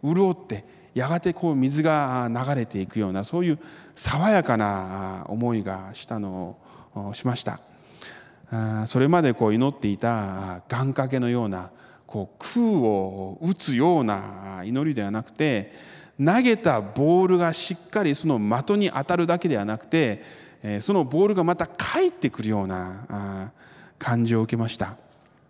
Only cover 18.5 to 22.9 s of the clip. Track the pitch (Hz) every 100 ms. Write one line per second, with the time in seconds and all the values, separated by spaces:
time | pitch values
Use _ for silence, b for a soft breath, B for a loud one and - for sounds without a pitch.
18.5 | 120 139 208 202 123 143 180 170 170 175
19.5 | 120 101 110 - 165 131 101 B B B
20.5 | B 107 104 107 202 135 151 202 196 170
21.5 | 175 165 - - 320 370 349 165 - 107
22.5 | 107 95 92 92